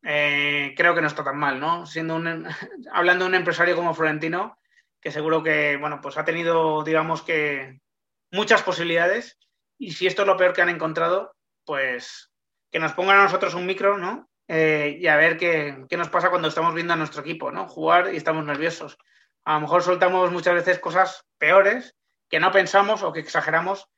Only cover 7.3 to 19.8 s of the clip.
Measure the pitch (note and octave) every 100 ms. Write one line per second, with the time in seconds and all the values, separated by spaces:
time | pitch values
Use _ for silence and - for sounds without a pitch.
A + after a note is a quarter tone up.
7.3 | D#3+ D3+ C#3+ C3 C3+ _ _ _ _ _
8.3 | F#3 G#3 A3+ - D#3+ E3+ E3 E3+ G#3 A#3+
9.3 | _ _ _ _ _ A3 D#3 F3+ F#3 G3
10.3 | F#3 F#3 F3+ F3 E3+ D#3+ D#3+ E3 F#3 G3+
11.3 | _ _ _ - C#3+ C3+ B2 - - -
12.3 | _ _ _ _ D#3+ D#3+ - F#3 G3 G3
13.3 | F#3 F#3+ E3 F3+ F#3+ G3 G3+ F3+ A3+ -
14.3 | _ _ D#3+ D#3 D3+ D3 D3 F3 D3+ D#3+
15.3 | D#3+ F3 D#3+ C#3+ C3+ C3 F3 E3 F3+ F3
16.3 | F3 D#3+ D3+ E3 D#3+ E3+ E3 D#3 D3 C#3+
17.3 | E3+ C3+ - - - D#3+ F3 F#3 F3 -
18.3 | D#3+ D3 C#3+ D#3+ D#3+ D3 - _ _ _
19.3 | _ - D#3 D3+ F3